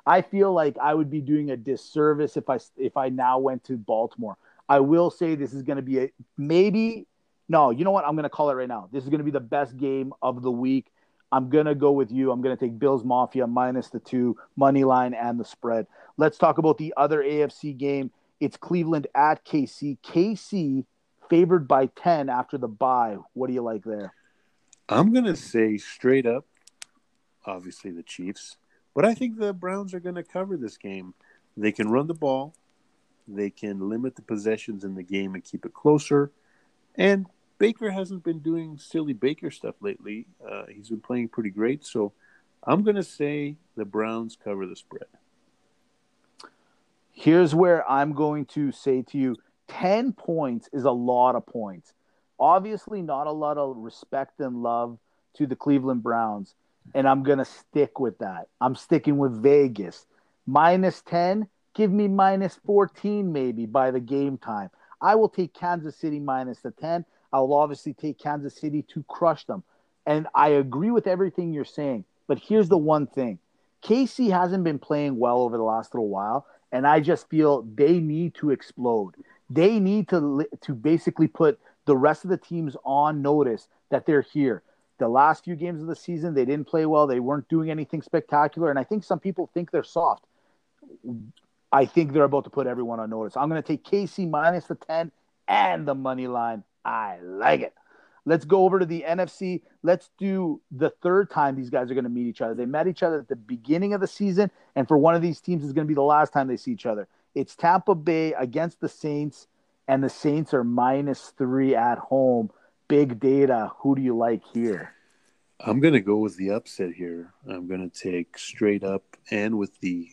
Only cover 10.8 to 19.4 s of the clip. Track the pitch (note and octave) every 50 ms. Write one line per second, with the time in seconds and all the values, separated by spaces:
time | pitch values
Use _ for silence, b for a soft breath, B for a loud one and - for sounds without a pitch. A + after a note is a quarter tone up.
10.8 | - _ _ _ _ _ _ _ _ _ C3 C3 C3 B2+ C3+ D#3 D3+ D3+ D3 C#3
11.8 | C#3+ C#3+ C#3+ C#3 C3+ G#2 A#2+ C3 C3+ C3 B2 B2 B2 C3 B2+ - C3 A#2+ A#2 A2
12.8 | C#3 C#3 C3+ B2+ A2 B2+ B2 B2+ B2 - - C3 B2 A#2 A#2+ B2+ B2+ B2+ B2+ C3
13.8 | A2+ - - A#2 - - B2+ B2+ B2 B2 G#2+ B B B _ - C#3 C#3 C#3+ C#3
14.8 | C3+ C3 B2+ B2+ B2+ B2 B2 A2+ A#2+ A#2+ A#2+ A#2+ A2+ - - - - A#2 A#2 A2+
15.8 | G#2+ b b b b b b - - D#3 - - F3 D#3+ D3 D#3+ D#3 D#3+ D3+ -
16.8 | D#3 D#3+ - C3 C#3+ C#3+ D#3 D3+ C#3 C#3+ D3+ D3+ D3 C#3 - - - D3+ C#3 B2
17.8 | C#3 C#3+ C#3 C#3 C3+ B2 - _ _ _ _ _ D3 C#3 - - - - F3 F3
18.8 | E3 D#3+ E3 D3+ C#3 - - C3+ C#3+ D#3 D#3 -